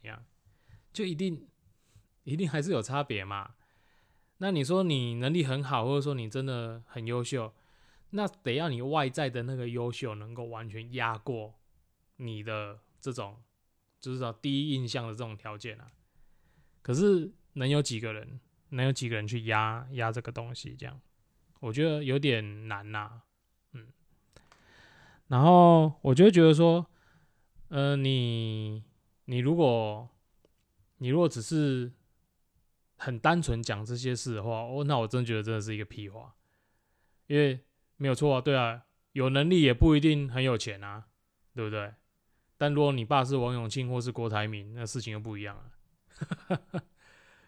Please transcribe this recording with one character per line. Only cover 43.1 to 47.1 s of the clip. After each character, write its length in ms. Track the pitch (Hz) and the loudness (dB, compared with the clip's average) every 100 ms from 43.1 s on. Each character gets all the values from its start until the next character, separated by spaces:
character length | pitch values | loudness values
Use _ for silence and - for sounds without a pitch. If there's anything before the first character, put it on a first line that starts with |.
| 143 | 2
是 140 | 127 135 | 2 0
王 160 | 120 | 0
永 160 | 123 113 | -2 -4
庆 200 | 135 127 | -6 -4
或 120 | 123 | -4
是 100 | 120 | -4
郭 180 | 113 117 | -4 -4
台 180 | 107 107 | -2 -4
铭， 260 | 107 101 | -6 -10
那 120 | 117 113 | -10 -8
事 140 | 131 | -8
情 140 | 110 | -8
又 60 | 107 | -8
不 180 | 110 104 | -8 -10
一 60 | |
样 120 | 101 101 | -10 -12
了。 160 | - - _ _ _ - - - - 180 - 175 | -18 -20 _ _ _ -14 -10 -10 -4 -6 -6 -12
<laughs> 80 | - _ _ | -12 _ _